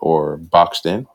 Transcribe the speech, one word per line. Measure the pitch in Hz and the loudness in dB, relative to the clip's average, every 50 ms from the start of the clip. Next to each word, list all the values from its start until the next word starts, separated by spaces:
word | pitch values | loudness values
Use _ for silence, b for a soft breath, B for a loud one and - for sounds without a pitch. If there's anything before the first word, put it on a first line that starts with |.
or | - 80 80 78 76 73 73 | -2 0 0 0 0 -2 -6
boxed | 76 82 82 - 87 85 - - - - | -8 -8 0 4 4 4 4 0 -6 -4
in, | 82 92 113 135 _ _ | -4 -4 -4 -6 _ _